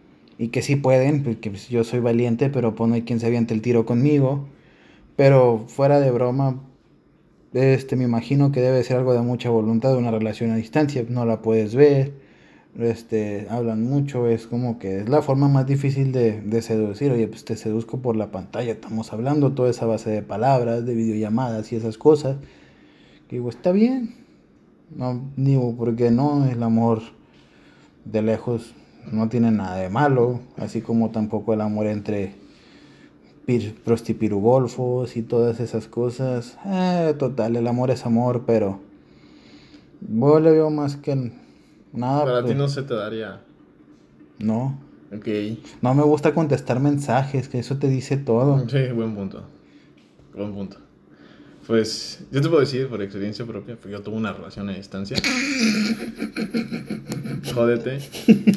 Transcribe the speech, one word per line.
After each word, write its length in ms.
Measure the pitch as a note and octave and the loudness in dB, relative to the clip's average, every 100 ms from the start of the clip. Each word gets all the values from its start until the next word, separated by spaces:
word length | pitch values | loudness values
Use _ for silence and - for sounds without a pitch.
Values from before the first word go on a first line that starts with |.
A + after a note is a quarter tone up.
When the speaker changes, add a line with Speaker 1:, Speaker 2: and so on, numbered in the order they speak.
| _ _ _ - | _ _ _ -8
Speaker 1:
y 80 | A#2 | -4
que 160 | B2+ | -2
sí 120 | B2 C#3 | 0 0
pueden, 440 | C3+ C3 C3+ D3+ | 4 4 4 2
porque, 280 | C#3 A2+ G#2+ | 0 -4 -6
pues, 180 | G2+ - | -10 -4
yo 140 | A#2 | -2
soy 160 | A2+ B2 | 0 0
valiente, 500 | A#2+ A#2 A#2+ A#2 C#3 | 0 2 2 0 0
pero, 240 | C3+ A#2 | 0 -2
pues, 160 | G2+ A#2 | 0 0
no 60 | A#2 | 0
hay 80 | |
quien 160 | A#2 A#2+ | 0 -2
se 80 | A2+ | 0
aviente 260 | A#2+ A2+ | 0 0
el 80 | A2 | -2
tiro 240 | A#2 A#2 A2+ | 2 2 2
conmigo. 640 | A#2+ C#3+ D3 C3 C#3+ - - - _ _ - - - | 2 4 4 2 -2 -8 -18 -20 _ _ -20 -10 4
Pero 500 | C#3 C3+ B2 A2+ A2 | 6 8 6 4 -2
fuera 320 | - C#3 C#3+ | 0 4 4
de 100 | C#3 | 4
broma, 500 | A#2+ B2 C3 C3+ B2+ - _ _ _ _ _ _ _ _ | 2 0 0 0 -2 -10 _ _ _ _ _ _ _ _
este, 420 | B2+ C3+ C3 C3+ C3 | 2 4 4 2 -2
me 100 | B2 | 0
imagino 460 | A#2 A2+ C#3+ C#3+ | 0 2 2 4
que 80 | C#3 | 4
debe 220 | B2+ C3 | 2 2
ser 140 | A#2+ B2+ | 2 0
algo 160 | B2+ | 2
de 80 | B2 | 2
mucha 300 | A#2+ A#2+ B2 | 2 -2 2
voluntad, 440 | A2+ G#2+ A2+ C3 C3 | 2 2 2 2 2
una 140 | A#2+ | 2
relación 400 | A2+ A2 G#2 A#2 | 0 -2 -2 -2
a 60 | A2+ | -2
distancia, 500 | A2+ D#3 D3 C3+ A#2 | 0 0 0 -2 -4
no 180 | B2 A#2 | -2 0
la 160 | A2 | 0
puedes 320 | A2+ A2 G#2+ A#2+ | 2 2 2 6
ver, 380 | D3 C#3 C3+ - - _ - - _ - | 6 6 0 -4 -20 _ -20 -20 _ -4
este, 640 | A#2 A2+ - A2 G#2 G2+ G#2+ | -2 -2 -2 -2 -2 -4 -4
hablan 320 | A#2 A#2 A2 | -4 -2 -2
mucho, 420 | A#2+ C#3+ C#3 B2+ A#2+ | 0 0 -2 0 0
es 200 | A2+ - | 0 -2
como 320 | A#2+ B2 A2+ | -4 -4 -4
que 220 | G2 F#2+ | -4 -4
es 80 | G#2+ | 2
la 120 | D3 | 2
forma 260 | D3 C3+ C#3+ | 2 2 4
más 180 | C#3 C3 | 4 2
difícil 440 | C#3 C#3 C#3 C3+ | 0 0 0 0
de, 300 | B2+ A#2 G#2+ | 2 2 0
de 200 | G2+ A2+ | -2 -2
seducir. 480 | A2 A2 G#2+ G2+ C#3+ | 0 -2 -2 -2 0
Oye, 160 | A#2+ G#2+ | 0 -2
pues, 180 | - - | -4 -10
te 100 | A2 | -8
seduzco 440 | A2+ A2 A2+ B2+ | -4 -4 -4 -6
por 160 | B2 A2 | -2 -2
la 160 | G#2 | -2
pantalla, 400 | F#2+ F2+ - B2 | -8 -10 -8 -6
estamos 420 | G#2+ - A2 A2 | -6 -8 -8 -8
hablando 380 | A2 B2+ D3+ C#3 | -6 -2 2 0
toda 180 | C3+ B2+ | 2 0
esa 160 | A#2 A#2 | 0 -2
base 240 | G#2+ A2 | -2 -2
de 140 | G#2+ | -4
palabras, 640 | G2 G2+ B2 C3 A#2 A#2 A#2+ | -4 -2 2 2 0 -2 -2
de 80 | A#2 | -2
videollamadas 760 | A2+ G#2+ G#2+ A2 C3 A2 G#2+ | -2 -2 -2 -2 -2 -4 -6
y 40 | A#2 | -6
esas 240 | A2+ G#2+ | -6 0
cosas. 380 | D3+ D3+ C3 C#3 - - - _ _ _ - - - | 4 4 2 -6 -10 -20 -20 _ _ _ -20 -20 -12
Que 60 | B2 | -8
digo, 140 | A#2+ | -8
está 220 | - F3+ | -4 0
bien, 420 | F#3+ A#3 C4 A#3 - - _ _ _ _ _ - D3+ | 4 4 2 -6 -12 -20 _ _ _ _ _ -18 -8
no, 260 | B2+ B2 C#3 C#3 | -6 -6 -8 -2
digo, 400 | C3+ C3+ A#2+ A#2 | 2 2 2 -2
¿por 200 | A#2 A#2 | -2 2
qué 140 | A#2+ | 4
no? 400 | A#2 C#3+ D3 C#3 | 4 4 2 2
El 140 | A#2 | 0
amor 380 | A#2 A2+ A#2 A2 - - _ - _ _ - - - _ - | 2 2 4 2 -2 -20 _ -20 _ _ -20 -20 -20 _ -6
de 180 | G#2+ | -2
lejos 500 | A2 A2 - A#2 - - - - - | 0 0 -2 -4 -6 -20 -20 -20 -8
no 160 | G#2+ A2 | -2 0
tiene 220 | A#2+ A#2 | 2 2
nada 260 | A2 F#2 F#2 | 2 -2 -6
de 120 | F#2 | -4
malo, 500 | G#2 D3 C3 A#2+ B2 - - | 0 2 4 2 0 -8 -10
así 240 | G#2+ A#2 | -8 -6
como 280 | A2+ A#2 A2 | -2 0 0
tampoco 440 | A2 G#2+ A2 G2+ A2 | -2 -4 -4 -2 -2
el 60 | |
amor 260 | G#2+ G#2+ G#2+ | -2 -2 -2
entre 480 | G#2+ G#2 G#2 F#2+ - - - - - - - - _ _ - - | -4 -4 -4 -4 -10 -20 -20 -20 -20 -20 -20 -20 _ _ -12 -2
pir-, 260 | A#2+ G#2 G2+ | 0 -2 -6
prostipirugolfos 1300 | - A#2 - A2 A2 G2 G#2+ C3 A#2+ - B2+ B2 B2 A#2+ | 0 0 0 -2 0 2 4 4 2 -2 -4 -2 -4 -6
y 60 | |
todas 360 | A2+ A#2+ A#2 A2+ | -2 0 0 0
esas 280 | A2+ A2+ A2 | -4 -6 -6
cosas. 720 | - A#2+ A#2 C3 B2 A#2+ - G3 | -4 -4 -2 -4 -4 -8 -12 -6
Eh, 480 | F#3 F#3 F3+ D#3+ D3 | -2 0 0 0 0
total, 380 | C3+ - A2 A#2 | -2 -2 -2 0
el 100 | A#2 | 0
amor 220 | A#2+ B2+ | 0 0
es 160 | A#2+ A#2+ | 0 2
amor, 380 | A#2 B2 B2 A2+ | 2 2 0 2
pero 340 | A2+ G2 G2 - - - - - - - - - - - - - | 2 2 -4 -12 -20 -20 -20 -20 -20 -20 -20 -20 -20 -20 -18 -6
yo 320 | A2 C#3 D#3 | 0 4 6
le 120 | D#3+ | 8
veo 180 | D#3 D#3 | 6 4
más 280 | D3+ C#3+ C#3+ | 0 -4 -4
que 160 | D3+ | -4
n-, 180 | C3+ B2 - - - _ _ - | -4 -4 -10 -20 -20 _ _ -14
nada, 320 | A#2 B2 C#3 D3 | -6 -2 0 2
Speaker 2:
Para 140 | B2 | 2
ti 60 | B2 | 0
Speaker 1:
pues. 100 | C3+ | 0
Speaker 2:
no 100 | C#3 | 0
se 160 | C3+ | -2
te 100 | - | -4
daría. 480 | A#2 G#2 A2+ G#2+ F#2+ - - - _ - - _ - - - | -4 -4 -6 -10 -12 -20 -20 -20 _ -20 -20 _ -20 -20 -6
Speaker 1:
No. 420 | G#2+ A2+ C3 C#3 - - - G#2 | -2 -2 -2 -6 -12 -20 -16 -12
Speaker 2:
Ok. 120 | A2 G#2 G#2 A2 - - | -4 -4 -4 -8 -12 -4
Speaker 1:
No 140 | B2 C#3 | 2 4
me 80 | |
gusta 320 | D3 D3+ D#3 D3+ | 6 6 4 2
contestar 440 | D#3 C3 - B2 | 2 0 0 0
mensajes, 680 | D3 C#3+ C#3 A#2+ C#3 C3+ - | 2 0 0 0 0 -2 -4
que 80 | B2 | -6
eso 200 | A2+ C#3 | -4 -2
te 80 | C#3+ | 0
dice 300 | C3 A#2+ C#3 | 0 0 -2
todo. 520 | C#3 A2+ C3+ C3+ A#2 | 2 2 4 2 2
Speaker 2:
Sí, 140 | C#3 B2+ | 0 0
buen 220 | A#2 A2 G#2 | -2 -4 -4
punto. 280 | G2 - G1+ - _ - _ _ _ _ - - | -8 -10 -18 -20 _ -20 _ _ _ _ -18 -10
Buen 180 | G#2 | -10
punto. 240 | G2+ G2 - - _ _ - - - - - - | -8 -10 -14 -20 _ _ -20 -20 -20 -20 -14 0
Pues, 560 | A2+ G#2+ - - - - | 0 2 -4 -10 -14 -6
yo 100 | C3+ | 0
te 80 | D#3+ | 2
puedo 100 | E3 | 4
decir 260 | C3 C3 C3 | 2 0 -4
por 140 | A2 | -6
experiencia 440 | G2 G2+ G2+ G#2+ A#2 | -8 -6 -6 -6 -10
propia, 300 | G#2+ A2 A2+ | -10 -12 -16
porque 160 | - | -14
yo 100 | G#2 | -12
tuve 140 | G2+ A2 | -8 -6
una 160 | G#2+ | -4
relación 340 | F#2 E2+ - G2+ | -6 -12 -10 -8
a 40 | |
distancia. 420 | G2 G2 F#2+ G2 B2+ C4+ B3+ C#4 C4 A3 G#3+ G#3 A3+ A#3 - - - G3+ A#3 - - - - - - - - - | -8 -10 -10 -6 -4 -4 -4 -4 -2 -2 0 -2 -4 -8 -10 -10 -6 -6 -6 -6 -10 -10 -12 -10 -10 -8 -8 -6
Jódete. 460 | A#2+ A#2 A#2 B2+ C#3 - - - G#3+ A3+ | 0 0 0 -2 -8 -10 -4 4 4 4